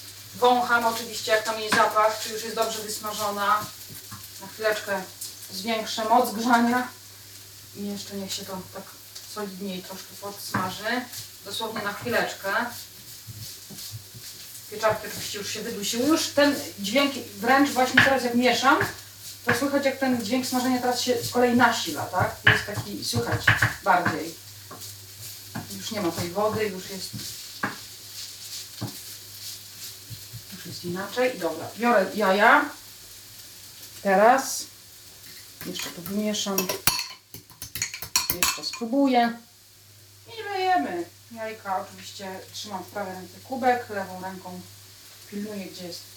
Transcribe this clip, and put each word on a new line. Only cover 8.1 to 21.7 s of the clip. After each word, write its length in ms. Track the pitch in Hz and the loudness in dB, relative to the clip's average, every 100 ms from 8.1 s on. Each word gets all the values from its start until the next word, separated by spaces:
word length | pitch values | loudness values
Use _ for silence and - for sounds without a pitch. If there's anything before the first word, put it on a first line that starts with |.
| 202 | -8
niech 180 | 190 | -6
się 100 | 196 | -8
to 140 | 190 190 - | -8 -10 -10
tak 80 | 190 - - - - - | -14 -14 -18 -16 -16 -12
solidniej 480 | 208 202 185 196 185 | -8 -8 -6 -6 -6
troszkę 320 | 185 190 - 190 | -10 -14 -14 -10
podsmaży. 840 | 202 196 - 202 190 - 220 247 - - - - | -10 -10 -6 -2 -2 -4 -4 -4 -4 -12 -12 -14
Dosłownie 380 | 190 196 220 226 | -8 -6 -4 -4
na 100 | 202 | -6
chwileczkę. 580 | 190 240 208 180 - 196 214 233 - - - - - - - - - - - - 110 - 117 - - - - - | -4 -2 0 0 -4 -2 -2 -2 -6 -14 -16 -16 -16 -14 -12 -12 -14 -14 -12 -10 -12 -14 -16 -14 -14 -16 -16 -12
Pieczarki 360 | 208 220 - 180 | 0 0 0 -4
oczywiście 320 | 180 - 208 | -8 -6 -6
już 120 | 196 | -6
się 120 | 214 | -6
wydusiły. 440 | 220 196 202 240 277 | -6 -4 -4 0 4
Już 220 | 320 - | 4 4
ten 260 | - 285 277 - - | 4 6 4 -4 -6
dźwięk, 360 | 196 262 277 | 2 4 2
wręcz 560 | 240 208 202 233 269 285 | 0 -8 -2 4 6 6
właśnie 340 | 247 254 262 | 4 6 8
teraz 200 | 277 269 | 8 6
jak 100 | 240 | 4
mieszam, 440 | 240 247 - 254 330 403 - - - - - | 4 4 6 6 6 2 -4 -16 -16 -14 -6
to 100 | - | 0
słychać, 300 | - 277 277 | 2 4 4
jak 140 | 269 254 | 2 2
ten 260 | 262 247 | 0 0
dźwięk 220 | 202 262 - | 2 0 2
smażenia 340 | 254 247 254 | 0 2 2
teraz 200 | 247 240 | 2 2
się 220 | 247 233 | 2 0
z 60 | - | 2
kolei 260 | 247 247 240 | 4 6 8
nasila, 460 | 233 | 6